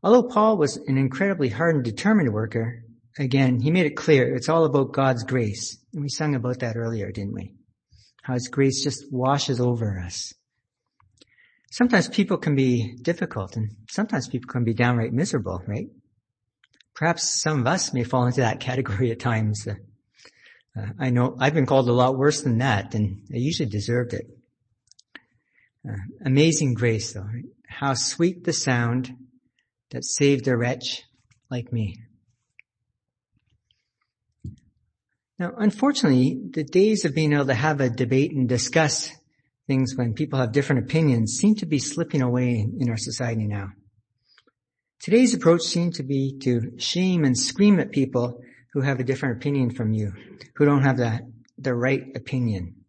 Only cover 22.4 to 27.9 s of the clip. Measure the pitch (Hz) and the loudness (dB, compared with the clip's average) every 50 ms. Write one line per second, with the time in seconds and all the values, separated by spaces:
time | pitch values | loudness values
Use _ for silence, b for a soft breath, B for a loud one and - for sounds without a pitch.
22.4 | - 135 117 113 127 135 110 98 98 - - 110 104 92 95 101 - - - 120 | 0 0 0 2 2 2 0 0 -2 -4 -2 -2 -2 -2 -2 -8 -12 -10 -6 -4
23.4 | 123 147 160 - 160 113 101 104 101 - 120 123 123 120 - - - - - _ | -2 -2 -2 -2 -4 -4 -4 -4 -4 -2 -2 -2 -2 -4 -6 -10 -10 -12 -20 _
24.4 | _ _ _ _ _ _ _ _ _ _ _ _ _ _ _ b b b b b | _ _ _ _ _ _ _ _ _ _ _ _ _ _ _ b b b b b
25.4 | b b b b b b b _ _ - 107 98 92 123 - - - 139 131 139 | b b b b b b b _ _ -12 -10 -10 -10 -12 -16 -8 -2 2 4 4
26.4 | 151 165 160 - 160 135 120 107 123 120 113 107 107 - - 101 92 101 110 123 | 6 4 4 2 0 0 0 2 2 0 0 0 -4 -6 -10 -10 -8 -8 -8 -10
27.4 | - - _ _ _ _ - - 139 139 | -10 -14 _ _ _ _ -12 -6 -4 -2